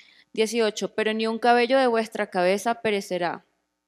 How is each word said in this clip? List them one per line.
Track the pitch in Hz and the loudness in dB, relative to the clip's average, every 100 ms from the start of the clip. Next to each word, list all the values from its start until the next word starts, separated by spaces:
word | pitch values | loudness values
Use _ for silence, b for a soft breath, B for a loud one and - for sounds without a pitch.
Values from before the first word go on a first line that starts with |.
| b b b | b b b
Dieciocho, | - 214 233 214 - 196 | -4 -2 0 0 0 -6
"Pero | - 214 | -2 -2
ni | 220 220 | 0 -2
un | 226 | 0
cabello | 240 240 240 269 | 2 4 4 2
de | 254 | 2
vuestra | 226 220 214 208 | 0 -2 -6 -4
cabeza | 185 180 196 233 233 | 0 2 2 -2 -2
perecerá". | 220 202 196 180 175 - _ _ _ _ | -2 -2 -4 -4 -4 -6 _ _ _ _